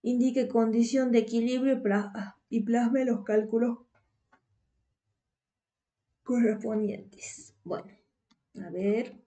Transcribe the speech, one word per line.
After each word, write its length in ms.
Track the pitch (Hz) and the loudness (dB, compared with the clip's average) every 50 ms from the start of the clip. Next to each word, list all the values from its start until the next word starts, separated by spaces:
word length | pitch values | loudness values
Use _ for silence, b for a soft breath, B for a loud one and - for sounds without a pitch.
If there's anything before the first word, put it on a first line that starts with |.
Indique 460 | - 233 247 247 247 262 240 262 240 | -2 -2 0 2 2 2 2 0 -2
condición 640 | - - 233 226 226 214 233 233 233 - 262 262 247 | 2 2 2 2 4 4 2 2 2 2 0 2 4
de 80 | 233 233 | 4 4
equilibrio 540 | 220 226 233 233 226 247 254 254 254 269 262 | 2 4 0 0 0 0 0 0 2 2 0
y 80 | 214 | 0
pla-, 540 | - 208 196 202 202 - - - 196 - - _ _ _ | 0 0 0 0 0 -2 -8 -10 -12 -12 -14 _ _ _
y 120 | 247 226 | -4 -2
plasme 440 | 202 226 233 240 240 233 269 269 262 | 0 2 2 2 2 2 2 2 2
los 180 | 247 220 202 - | 0 -2 -2 -2
cálculos 540 | - 214 214 214 220 - 226 240 240 233 - - _ _ _ _ _ _ _ _ _ _ _ _ _ _ _ _ _ _ _ _ _ _ _ _ _ _ _ _ _ _ _ _ _ _ _ _ _ _ _ _ _ _ _ _ _ _ _ _ | 0 0 0 0 2 0 0 0 0 -2 -6 -12 _ _ _ _ _ _ _ _ _ _ _ _ _ _ _ _ _ _ _ _ _ _ _ _ _ _ _ _ _ _ _ _ _ _ _ _ _ _ _ _ _ _ _ _ _ _ _ _
correspondientes. 1300 | - 247 240 233 214 214 202 226 220 220 214 214 202 - - - - - - - - - - - - _ _ _ | -4 0 2 2 2 2 0 -4 -4 -2 -2 -2 -4 -4 -8 -14 -20 -20 -20 -18 -18 -18 -18 -20 -20 _ _ _
Bueno, 320 | 175 165 - - 202 - _ _ _ _ _ _ _ _ _ _ _ _ - | -10 -10 -10 -10 -16 -20 _ _ _ _ _ _ _ _ _ _ _ _ -16
a 120 | 190 170 | -16 -12
ver. 520 | 170 180 190 202 208 226 240 - - - _ | -8 -4 -2 0 0 0 -2 -6 -12 -20 _